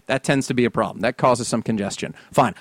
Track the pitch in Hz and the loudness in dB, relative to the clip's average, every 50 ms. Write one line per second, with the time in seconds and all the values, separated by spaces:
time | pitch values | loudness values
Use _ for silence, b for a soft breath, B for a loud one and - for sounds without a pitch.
0 | _ - 131 135 - - 147 135 123 - 135 123 120 113 - 123 107 92 - 110 | _ -4 -4 -2 0 0 0 0 0 0 0 2 2 2 2 0 -2 -2 -4 -4
1 | 104 120 131 - 147 131 123 117 117 - - 113 - - 113 104 101 98 - - | -4 -4 -2 2 2 2 2 2 0 -2 -4 -2 -2 -2 -2 -2 -2 -4 -6 -6
2 | - - - B B B - - 127 107 92 B | -8 -10 -10 B B B 2 2 2 2 0 B